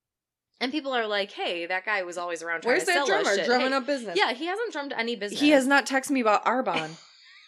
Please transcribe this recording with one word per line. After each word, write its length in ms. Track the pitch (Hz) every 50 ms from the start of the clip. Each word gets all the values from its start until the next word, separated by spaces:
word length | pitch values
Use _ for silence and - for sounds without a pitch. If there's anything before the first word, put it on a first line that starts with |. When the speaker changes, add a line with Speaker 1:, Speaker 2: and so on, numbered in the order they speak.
| _ _ _ _ _ _ _ _ _ _ _ _
Speaker 1:
And 100 | 233 262 254
people 200 | 311 269 277 254
are 140 | 240 226 214
like, 240 | 208 202 196 196 -
"Hey, 340 | 330 381 285 185 170 170
that 180 | 170 185 185 -
guy 180 | 220 214 196 180
was 120 | 175 170 180
always 240 | 175 175 170 165 165
around 200 | 170 165 165 -
trying 120 | - 262
Speaker 2:
Where's 80 | 359 -
Speaker 1:
to 20 |
Speaker 2:
that 200 | - 349 285 285
Speaker 1:
sell 100 | - -
us 60 | - -
Speaker 2:
drummer? 120 | - 202
Speaker 1:
shit. 100 | 196 165
Speaker 2:
Drumming 220 | 240 240 254 262 262
Speaker 1:
Hey." 40 | 269
Speaker 2:
up 120 | 269 247
business. 300 | 285 285 269 233 202 170
Speaker 1:
Yeah, 160 | 370 415 254 226
he 140 | 240 311
hasn't 260 | 349 370 415 480 427 311
drummed 200 | 302 277 277 262
any 200 | - 226 233 240
business. 240 | 202 202 208 - -
Speaker 2:
He 100 | 277 294
has 160 | 302 269 254
not 200 | 269 285 277 -
texted 240 | - 269 269 262 -
me 100 | 285 262
about 240 | 233 214 208 - -
Arbonne. 520 | 196 226 262 247 202 170 160 156 156 160 - - - - - - - - - -